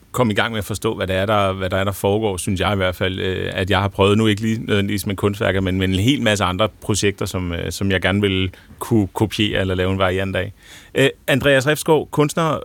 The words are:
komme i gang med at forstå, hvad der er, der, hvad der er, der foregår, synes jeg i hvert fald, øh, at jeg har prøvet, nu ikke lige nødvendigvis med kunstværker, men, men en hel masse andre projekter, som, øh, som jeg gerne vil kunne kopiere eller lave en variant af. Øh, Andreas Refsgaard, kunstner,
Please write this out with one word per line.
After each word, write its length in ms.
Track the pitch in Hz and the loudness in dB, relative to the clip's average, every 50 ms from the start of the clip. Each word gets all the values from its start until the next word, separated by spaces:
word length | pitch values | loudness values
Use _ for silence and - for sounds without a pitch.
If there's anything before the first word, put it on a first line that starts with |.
| - - | -18 -6
komme 200 | - 127 127 110 | -2 0 0 2
i 40 | 101 | 2
gang 160 | 110 104 117 | 0 0 -2
med 60 | 113 107 | -2 -6
at 60 | 95 | -6
forstå, 300 | - 104 - - 113 110 | -6 -6 -2 -2 -2 -2
hvad 120 | 101 95 | -2 -2
der 80 | 92 95 | -2 0
er, 120 | 92 98 | 0 0
der, 260 | 107 107 104 98 95 | 2 2 2 2 0
hvad 180 | 95 95 92 92 | 0 -2 -4 -2
der 60 | 98 | -2
er, 80 | 95 98 | 0 -2
der 80 | 101 | -2
foregår, 440 | 98 - - 101 101 110 110 104 95 | -4 0 0 2 2 2 0 -2 -2
synes 240 | 87 - 110 98 87 | -2 -2 -2 0 0
jeg 120 | 90 95 | 0 0
i 40 | 104 | 0
hvert 180 | 95 92 92 90 | 0 0 -2 0
fald, 220 | - 101 92 92 95 | -2 -4 -4 -2 -2
øh, 320 | 95 95 92 95 95 90 90 | -4 -4 -2 -2 -4 -4 -4
at 160 | 95 95 95 | -4 0 0
jeg 100 | 95 92 | 0 0
har 80 | 101 101 | 0 0
prøvet, 300 | - - 95 101 101 110 | 2 2 4 4 4 4
nu 80 | 113 | 4
ikke 140 | 107 101 104 | 2 2 0
lige 160 | 113 110 110 113 - | 0 -2 -2 -4 -2
nødvendigvis 400 | - 104 101 101 101 104 98 - | -2 0 0 0 0 -2 -4 -4
med 100 | 104 95 | -4 -4
kunstværker, 440 | - - 101 101 101 107 95 92 98 | -2 -2 -2 0 0 -2 0 0 0
men, 180 | 95 92 92 95 | 0 0 0 0
men 140 | 95 95 | 0 2
en 60 | 95 92 | 0 2
hel 240 | 101 127 147 117 | 2 2 2 2
masse 220 | 120 107 104 98 98 | 2 0 2 2 0
andre 240 | 90 90 92 110 107 - - | -2 0 0 0 -2 -2 -6
projekter, 440 | - - 107 95 104 101 98 - 110 | -4 -4 -2 2 0 0 0 -2 -6
som, 260 | 98 - 92 90 85 | -6 -4 -4 -4 -4
øh, 200 | 85 85 87 87 | -4 -4 -6 -6
som 180 | - - 98 98 | -4 -2 0 0
jeg 100 | 95 92 | 0 2
gerne 180 | 90 92 95 104 | 2 2 2 2
vil 300 | 101 98 95 92 92 92 - - - - - - | 2 2 0 0 -2 -2 -6 -10 -20 -20 -14 -12
kunne 280 | - - 117 107 98 | -2 2 2 2 2
kopiere 540 | 92 - - 110 95 - - 107 101 - 101 | 0 0 -2 -2 -2 0 -2 -2 0 0 -2
eller 140 | 95 92 92 | -2 -2 0
lave 180 | 92 90 95 | 0 0 0
en 60 | 95 95 | 0 0
variant 380 | 95 92 92 95 98 98 95 | 0 0 0 -2 -2 -2 -4
af. 160 | 95 92 101 - - - - - - - - - | -4 -4 -6 -10 -16 -20 -20 -20 -20 -16 -6 0
Øh, 140 | - 135 139 - _ - | 2 2 2 0 _ -2
Andreas 400 | - 147 123 - 147 139 131 123 | 0 0 2 4 4 2 4 2
Refsgaard, 420 | 151 151 - - 165 160 139 - - | 0 -2 0 2 2 2 2 2 -2
kunstner, 480 | - 151 147 151 - 175 165 156 135 - | 0 0 0 0 0 -2 -2 -2 -2 -4